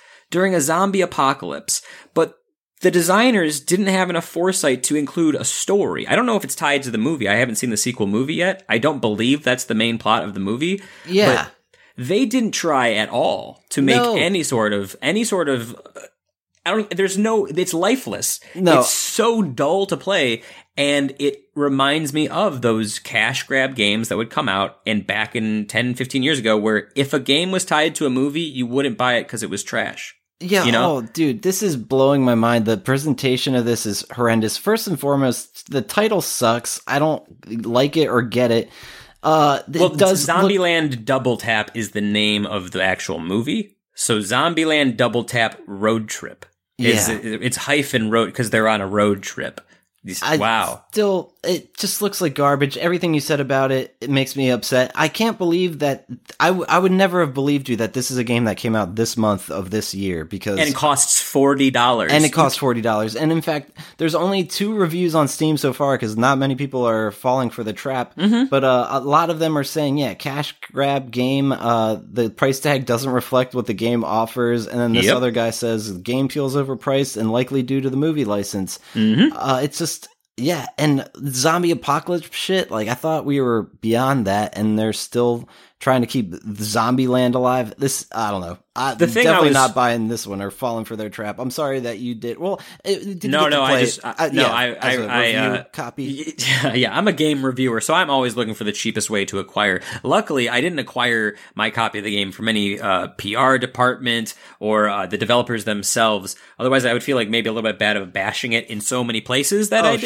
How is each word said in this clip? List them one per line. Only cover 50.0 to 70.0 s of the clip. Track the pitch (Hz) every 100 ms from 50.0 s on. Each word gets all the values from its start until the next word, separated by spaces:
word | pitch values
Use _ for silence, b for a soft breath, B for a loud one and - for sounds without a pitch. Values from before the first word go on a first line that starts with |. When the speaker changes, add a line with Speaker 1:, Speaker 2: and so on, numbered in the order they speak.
Speaker 1:
These, | 92 95
Speaker 2:
I | - 156
Speaker 1:
wow. | 107 113 92 - _
Speaker 2:
still, | 208 208 185 - _
it | - 180 - -
just | 196 -
looks | 208 -
like | 175
garbage. | 135 143 139 139 -
Everything | 170 175 175
you | 151
said | 143 147
about | 135 135 135
it, | 131 - _
it | 127
makes | 135 131 135
me | 131
upset. | 120 - 127 127 -
I | 151
can't | - 226 220
believe | 180 170 185 151
that, | 147 139 - 123 - -
I, | 165
w-, | 185 -
I | 175
would | 190
never | 185 196 180
have | 156
believed | 131 139 143 131
you | 113
that | 110
this | 131 123
is | 127
a |
game | 117 120 117
that | 92
came | 120
out | 110 92 107
this | 113 -
month | 107 101 -
of | 82 92
this | 107 -
year | 98 98 85
because | 76 98 - 104
Speaker 1:
And | 151
costs | 135 151 139 - -
forty | - 147 139 139 135
dollars. | 123 120 117 87
Speaker 2:
And | 147
it | 156
costs | 160 139 -
forty | 135 117
dollars. | 113 107 110 110
And | 156
in | 165
fact, | 156 151 - - B B
there's | 160 156
only | 180 196 170
two | - 202 220
reviews | 180 170 180
on | 156 143
Steam | - 156 151
so | 143
far | 120 143 127
'cause | 113 107
not | 123 135
many | 135 127
people | 139 135 120
are | 110 110
falling | 101 127 131 120
for | - 110
the |
trap. | 101 139 131 120 -
Speaker 1:
Mm-hmm. | 196 233 262
Speaker 2:
But, | 135
uh, | 131 127 -
a | 135
lot | 131 151 170
of | 160
them | 160 151
are | 135
saying, | 156 147
yeah, | 147